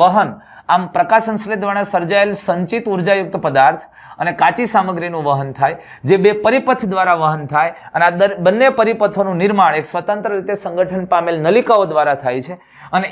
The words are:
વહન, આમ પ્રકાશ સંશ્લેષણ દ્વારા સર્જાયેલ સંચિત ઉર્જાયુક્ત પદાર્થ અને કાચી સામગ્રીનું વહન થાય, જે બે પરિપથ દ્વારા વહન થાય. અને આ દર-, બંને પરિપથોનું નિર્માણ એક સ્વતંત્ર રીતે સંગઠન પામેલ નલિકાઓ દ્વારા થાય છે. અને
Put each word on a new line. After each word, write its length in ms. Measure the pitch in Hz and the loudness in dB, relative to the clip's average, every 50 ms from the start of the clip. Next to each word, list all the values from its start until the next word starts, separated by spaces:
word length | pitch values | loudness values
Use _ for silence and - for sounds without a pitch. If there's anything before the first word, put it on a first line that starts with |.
વહન, 280 | 165 185 185 214 190 143 214 - - - - - - - 170 | 4 4 4 2 0 0 -4 -14 -20 -20 -20 -12 -2 0 0
આમ 100 | 185 185 175 - | 0 0 -2 -2
પ્રકાશ 300 | 180 175 - 220 226 220 | -2 0 2 2 2 2
સંશ્લેષણ 340 | 214 220 208 214 196 220 196 196 | 0 -6 -6 -4 -6 -6 -4 -4
દ્વારા 240 | 202 196 202 202 - - | -4 -2 -4 -4 -2 -2
સર્જાયેલ 400 | 180 170 165 202 202 202 208 202 202 | -4 -2 0 0 2 2 0 -2 -6
સંચિત 440 | - - 175 175 185 175 226 233 233 226 196 | -4 -4 -2 -2 -2 -4 -4 -4 -4 -4 -4
ઉર્જાયુક્ત 400 | 185 170 202 196 196 185 165 - 170 - | -2 0 0 0 0 0 -4 -6 -4 -4
પદાર્થ 380 | 156 139 139 135 147 165 - - - _ - - - - - | 0 2 4 4 4 2 0 -8 -18 _ -20 -20 -16 -8 -6
અને 100 | 151 175 - - | -6 -4 0 2
કાચી 260 | 165 170 - 233 247 214 - | 2 2 2 0 -2 0 0
સામગ્રીનું 500 | 208 185 185 185 170 170 175 170 160 147 143 | 0 0 0 -4 -6 -6 -6 -6 -4 -2 0
વહન 200 | 139 139 139 135 127 | 0 -2 -2 -6 -4
થાય, 220 | - 135 143 170 - - - - - - | -2 -2 -2 -2 -4 -16 -20 -18 -6 0
જે 80 | 131 185 | 2 2
બે 140 | 196 190 208 208 208 208 | 4 4 2 2 2 0
પરિપથ 400 | 214 240 269 262 262 254 247 233 | 2 2 2 2 0 -2 -2 -2
દ્વારા 320 | 190 190 190 185 180 175 165 160 | -4 -2 0 2 2 2 2 2
વહન 200 | 156 156 151 147 135 147 | 0 -2 -2 -6 -2 0
થાય. 200 | 151 160 170 - - - - - | 0 0 0 -4 -8 -14 -6 -2
અને 120 | 160 170 | 0 2
આ 80 | 175 175 175 | 2 2 2
દર-, 180 | 196 202 202 180 175 | 0 0 0 0 0
બંને 240 | 180 202 226 262 269 262 226 | 2 2 4 2 2 4 2
પરિપથોનું 580 | 220 214 226 220 208 202 - 190 196 190 185 165 185 | 0 0 0 0 -2 -2 0 0 -2 -2 0 0 0
નિર્માણ 360 | 208 214 196 185 160 151 156 | 2 4 4 4 2 2 0
એક 60 | 147 - | -4 -4
સ્વતંત્ર 400 | - 175 - - 208 208 185 220 208 | -6 -6 -4 -4 -4 -4 -2 -4 -4
રીતે 160 | 196 185 196 202 | -4 -4 -4 -6
સંગઠન 500 | 196 - 185 170 175 185 185 180 190 180 180 180 | -6 -6 -6 -2 -2 -2 -2 -2 -6 -2 0 0
પામેલ 280 | 175 170 170 170 160 | 0 2 0 -2 0
નલિકાઓ 440 | 156 165 202 240 247 - 233 208 196 160 | 2 4 4 4 4 4 2 2 2 2
દ્વારા 260 | 156 156 143 147 139 135 135 | 0 0 2 2 0 -2 -2
થાય 180 | 127 123 131 131 | -4 -4 -4 -6
છે. 140 | 160 180 - _ _ _ - - - | -8 -14 -16 _ _ _ -20 -12 -4
અને 160 | - 185 190 - | -4 -4 -4 -2